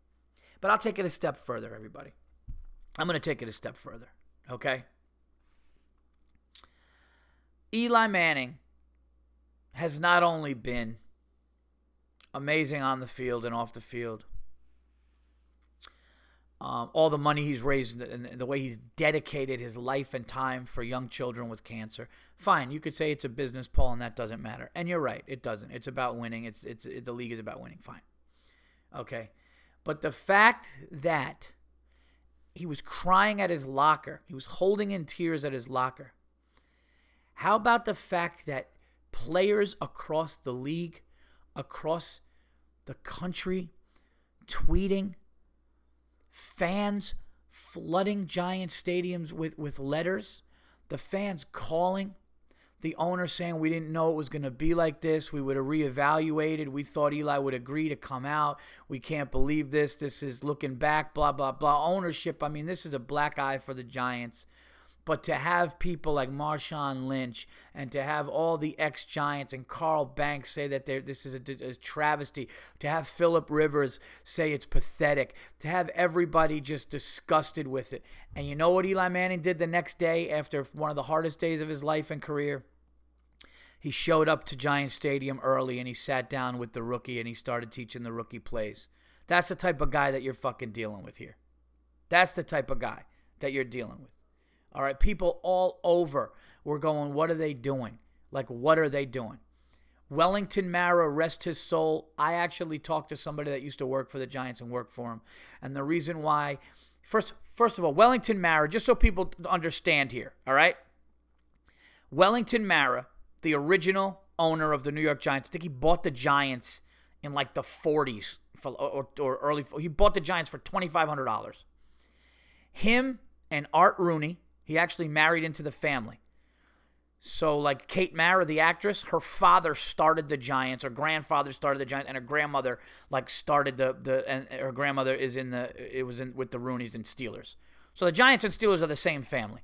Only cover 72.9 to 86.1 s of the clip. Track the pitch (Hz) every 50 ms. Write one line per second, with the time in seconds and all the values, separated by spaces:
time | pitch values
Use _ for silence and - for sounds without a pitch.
72.9 | 151 165 147 - - - 175 170 170 165 147 - 151 151 156 151 139 147 143 131
73.9 | - - - - - - - - - - 165 156 151 139 - - - - - -
74.9 | - - 160 147 143 139 131 - - - - - - - - 151 165 185 175 160
75.9 | - - 175 180 160 175 175 165 156 165 160 151 151 151 143 131 151 139 - -
76.9 | - 143 - - - - - - 170 156 147 - - 165 151 135 131 135 123 -
77.9 | - - - - - - - - - - 143 143 143 147 160 170 180 185 185 190
78.9 | 190 190 185 180 180 180 180 185 185 180 156 185 180 156 170 165 165 175 170 -
79.9 | - - 180 165 165 165 170 - 151 151 147 - - 147 139 - - 147 151 151
80.9 | 151 143 131 120 156 160 165 160 151 - - 165 165 156 151 156 156 143 139 147
81.9 | 156 151 147 - 160 147 - - 147 147 147 143 143 135 - _ _ _ _ _
82.9 | _ _ _ _ _ _ _ _ _ - - - - - - - _ _ - 147
83.9 | 131 - - - 165 160 156 151 156 147 - - 151 127 - 147 143 143 139 135
84.9 | - - - 147 139 139 135 135 135 135 - 131 131 131 131 131 123 123 123 127
85.9 | 123 - - -